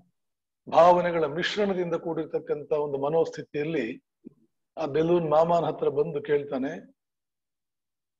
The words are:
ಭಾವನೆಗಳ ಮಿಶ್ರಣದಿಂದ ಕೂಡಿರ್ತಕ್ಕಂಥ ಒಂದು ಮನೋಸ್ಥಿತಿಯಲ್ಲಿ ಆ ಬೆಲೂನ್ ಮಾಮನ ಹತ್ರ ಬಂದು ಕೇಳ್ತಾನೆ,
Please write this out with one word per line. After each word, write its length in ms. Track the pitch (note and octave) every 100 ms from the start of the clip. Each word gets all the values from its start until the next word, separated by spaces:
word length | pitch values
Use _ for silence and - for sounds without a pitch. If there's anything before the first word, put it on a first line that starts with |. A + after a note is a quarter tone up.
| _ _ _ _ _ _ -
ಭಾವನೆಗಳ 560 | D3 E3+ F3+ F3 E3+
ಮಿಶ್ರಣದಿಂದ 720 | D3+ D3+ E3+ G#3 G3+ F#3 F3
ಕೂಡಿರ್ತಕ್ಕಂಥ 800 | D#3+ E3+ D#3+ D3+ D#3+ D#3+ D3 C3+
ಒಂದು 260 | D3+ D3 C#3
ಮನೋಸ್ಥಿತಿಯಲ್ಲಿ 1000 | C#3 E3 D#3 - C#3+ D3 D3 D#3+ A2+ C3+ _ _ - - _ _ _ -
ಆ 80 | D3+
ಬೆಲೂನ್ 440 | C#3+ E3 F3 D#3
ಮಾಮನ 340 | D3+ E3 E3+
ಹತ್ರ 240 | D3+ D#3 D#3
ಬಂದು 340 | C3+ D#3 C#3+
ಕೇಳ್ತಾನೆ, 720 | C#3+ D3 C#3+ C3+ C3+ F3+ - _ _ _ _ _ _ _ _ _ _ _ _